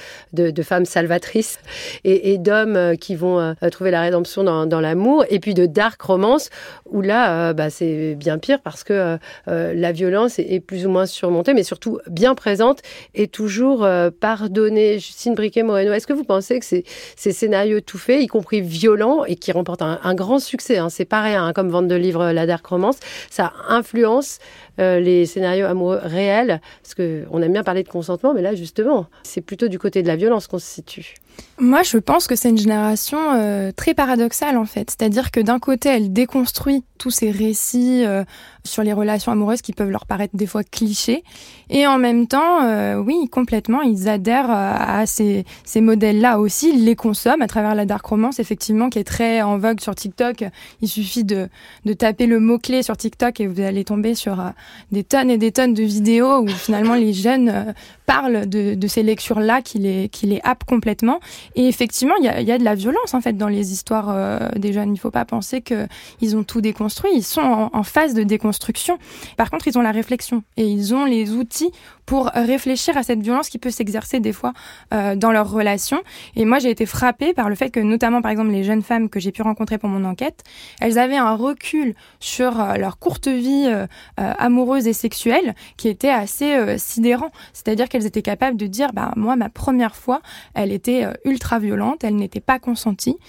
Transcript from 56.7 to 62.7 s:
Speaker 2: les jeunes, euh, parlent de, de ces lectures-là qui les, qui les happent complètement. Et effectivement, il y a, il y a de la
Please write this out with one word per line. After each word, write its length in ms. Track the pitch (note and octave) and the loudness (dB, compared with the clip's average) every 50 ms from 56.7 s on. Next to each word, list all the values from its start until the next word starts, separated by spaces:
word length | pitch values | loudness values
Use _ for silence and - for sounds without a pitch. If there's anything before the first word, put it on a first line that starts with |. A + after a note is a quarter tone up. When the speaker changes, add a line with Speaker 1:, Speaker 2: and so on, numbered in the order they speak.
| G#3+ G#3 G#3+ A3+ A#3+ | 0 2 2 2 4
Speaker 2:
les 200 | A#3+ A3+ G#3+ G3 | 4 2 2 2
jeunes, 340 | F#3 G3 A#3 C4 C4 A#3+ A#3 | 2 2 2 4 4 4 2
euh, 240 | G3+ G3 G#3 A3 G#3 - - - - _ - | 2 0 -4 -6 -10 -12 -16 -20 -20 _ -2
parlent 400 | - C4 C4+ C4+ B3+ A#3 G#3 G#3 | 0 0 2 2 0 0 0 0
de, 280 | G3 G3 G#3+ G3+ G3+ G3+ | -2 -2 0 0 0 0
de 120 | F#3 G3+ | -2 -2
ces 160 | G3+ - A3+ | 0 0 2
lectures-là 600 | A3 A3 A3 - - - A3+ G#3+ G#3+ A3 A#3 C4 | 2 2 2 0 -2 -4 -2 0 2 2 2 2
qui 160 | B3 - - G#3 | 0 -2 -4 -2
les, 300 | G3 G3 F#3 F#3+ F#3+ G#3 | 0 0 0 -2 -2 -4
qui 180 | - - - | -6 -2 -2
les 140 | G3+ G#3 - - | 0 0 0 0
happent 200 | - G3 - - | -2 -2 -2 -2
complètement. 560 | - B3+ A3+ G3+ A3 G#3 - A3+ A#3 D4 F4+ - - - - - - - | 0 0 0 0 0 -2 0 0 0 0 0 -4 -12 -20 -20 -18 -6 -2
Et 100 | - B3+ | 2 2
effectivement, 480 | B3+ - - B3 A3 - - B3 C#4+ F#4+ G4+ | 2 2 0 -2 -4 -2 0 0 2 2 4
il 60 | C#4 | 2
y 40 | A3+ | 2
a, 120 | - - | 0 0
il 60 | - | 0
y 60 | G#3+ | 0
a 60 | A#3+ B3 | 2 2
de 60 | B3 | 2
la 100 | G#3+ | 2